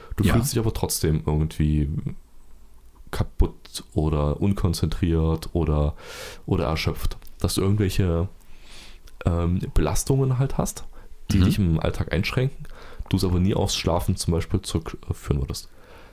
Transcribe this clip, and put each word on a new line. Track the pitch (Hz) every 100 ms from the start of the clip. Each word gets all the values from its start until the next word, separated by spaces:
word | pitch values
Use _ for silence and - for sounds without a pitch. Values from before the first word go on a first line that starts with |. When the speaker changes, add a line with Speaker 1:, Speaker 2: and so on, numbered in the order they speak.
| - -
Speaker 1:
du |
Speaker 2:
Ja. | 101
Speaker 1:
fühlst | 117 117
dich | 120
aber | 110
trotzdem | - - - 82 78 78
irgendwie | 76 78 - 76 76 71 76 - - - - - - - - - - -
kaputt | - - - 92 - - - -
oder | - 78 76 73 71
unkonzentriert | 101 - 92 82 80 - 87 82 80 80 -
oder, | 87 78 76 73 - - - - - -
oder | 92 -
erschöpft. | 80 87 - - - - -
Dass | 90
du | -
irgendwelche, | 95 104 95 101 92 82 90 - - - - - - - - -
ähm, | - 85 85 90 -
Belastungen | - 76 101 - 135 135 127
halt | 135 -
hast, | - - - - - - -
die | -
Speaker 2:
Mhm. |
Speaker 1:
dich | 90 -
im | 92 80
Alltag | - - -
einschränken, | - - - 131 - 143 - - - -
du | 95
es |
aber | 92 87
nie | 92
aufs | - 101 -
Schlafen | - 85 - 92
zum | -
Beispiel | 82 - 92
zurückführen | - 92 - - - - - 71
würdest. | 67 - - - - - -